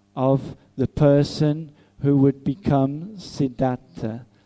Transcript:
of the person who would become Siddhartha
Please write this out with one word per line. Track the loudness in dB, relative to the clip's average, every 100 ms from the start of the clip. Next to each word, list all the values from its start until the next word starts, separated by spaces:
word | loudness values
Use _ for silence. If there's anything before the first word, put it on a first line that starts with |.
| _ -2
of | 2 2 0 -16 _ -6
the | -4
person | 2 4 4 2 0 0 -2 -8 -18 _ -4
who | 0 4
would | 4 2
become | -4 -4 0 0 0 -4 -12 -16
Siddhartha | -14 -4 -4 -2 -4 -4 _ -10 -10 -10 -14 _